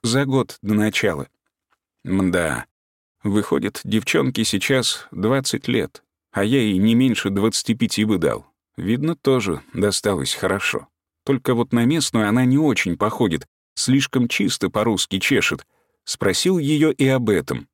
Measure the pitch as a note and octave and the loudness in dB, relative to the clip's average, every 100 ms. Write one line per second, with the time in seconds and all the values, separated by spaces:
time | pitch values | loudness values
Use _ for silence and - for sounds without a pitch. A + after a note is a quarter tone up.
0 | A2+ B2 C#3 C3 A#2+ - G2+ G#2+ G#2+ - | 0 0 0 0 -2 -6 -2 0 0 0
1 | G#2 D#2 C2 _ _ _ _ _ _ _ | -2 -2 -8 _ _ _ _ _ _ _
2 | - F#2+ F#2+ F2 D#2+ A#1+ - _ _ _ | -4 0 2 2 0 -4 -8 _ _ _
3 | _ _ - G#2 G2+ C#2 G2+ - - G#2+ | _ _ -2 -2 0 -2 -2 -6 -4 -4
4 | - E3 C3 B2 A2 G2+ - C3+ A#2 - | 0 0 0 -2 -2 -2 0 0 0 -6
5 | - - G#2 C3+ C3 - - A#2+ E2+ - | -10 -4 0 0 -2 -4 -2 -2 -2 -8
6 | _ _ _ - G2+ C3+ A2 F#2 G#2+ A#2 | _ _ _ -2 2 2 2 2 4 4
7 | C3 A2 G2+ G2 A2 - - A2 A#2 - | 4 2 -2 0 0 0 -4 -2 -2 0
8 | G#2+ G2 C#2+ A1 - _ _ - F2 B2 | 0 2 0 -2 -10 _ _ -10 -4 -2
9 | D3+ E3+ - C3 G#2 D2 - D#2+ G2+ F#2+ | -2 -2 0 0 0 -6 -6 -2 0 0
10 | G#2+ F#2 C2 - F#2 G2 - - - _ | -2 -2 -2 -4 -2 -2 -2 -6 -10 _
11 | _ _ - C#3 - A#2+ A#2 A#2+ A#2 D#3+ | _ _ -2 -2 0 0 0 2 2 2
12 | C3 A#2 G#2 A2+ B2+ C3+ D#3 G#2 F#2 E2+ | 0 0 2 2 4 4 2 0 -2 -2
13 | G#2 - G#2+ D#2 - _ _ - - C3+ | -2 0 0 0 -6 _ _ -8 0 0
14 | C3+ C3+ A#2+ - - - F#2+ G#2 A2+ G2+ | 2 -2 -2 0 -2 -2 -2 0 0 0
15 | - F#2+ - B2 - D2+ - _ _ _ | -2 -2 0 0 0 -4 -10 _ _ _
16 | - - G2+ F2+ F3+ F#3 C#3 D3+ D#3 - | -12 -2 -2 0 0 0 2 2 2 2
17 | C3+ C3 A2+ F#2+ C#2 B1 - | 2 2 2 0 0 -8 -8